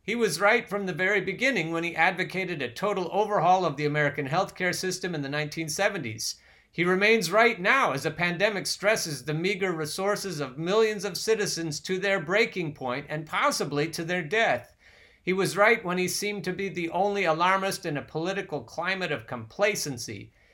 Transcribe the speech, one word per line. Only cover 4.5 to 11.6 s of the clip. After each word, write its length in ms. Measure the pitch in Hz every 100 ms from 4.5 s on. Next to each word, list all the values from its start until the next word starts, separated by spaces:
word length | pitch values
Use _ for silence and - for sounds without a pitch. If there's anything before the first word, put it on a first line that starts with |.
| - 180 170
system 400 | 185 180 185 160
in 60 |
the 80 | 139
nineteen 400 | 147 151 160 160
seventies. 680 | 151 202 196 123 110 - - _ _ _
He 140 | -
remains 480 | 175 190 208 226 165
right 300 | 208 240 226
now 320 | 190 269 214
as 120 | 135 160
a 60 |
pandemic 540 | 156 175 170 208 196 151
stresses 580 | - 196 214 170 139
the 100 | 151
meager 380 | 151 180 196 190
resources 680 | 165 151 - 196 202 202 151
of 160 | 135 127
millions 480 | 165 214 220 214 196
of 100 | -
citizens 640 | - 220 196 -